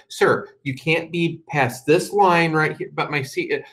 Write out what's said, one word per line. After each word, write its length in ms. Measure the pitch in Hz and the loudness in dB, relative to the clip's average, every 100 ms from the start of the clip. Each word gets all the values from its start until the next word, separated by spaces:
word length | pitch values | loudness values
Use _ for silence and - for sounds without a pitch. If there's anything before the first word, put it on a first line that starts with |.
| - | -12
"Sir, 400 | - 180 101 - _ | 0 2 2 -2 _
you 100 | 139 | -10
can't 380 | 131 160 165 - | -6 -2 -2 -2
be 280 | 170 170 165 - | -2 -2 -4 -6
past 380 | 147 123 - - | -2 -2 -2 2
this 260 | 175 - | 2 2
line 400 | 208 185 170 165 | 2 4 4 2
right 240 | 156 151 - | 2 0 -2
here, 140 | 131 | -8
but 180 | 151 147 | -6 -4
my 100 | 147 | -4
seat, 300 | 127 180 135 | -4 -6 -4
uh, 120 | 143 - | -4 -6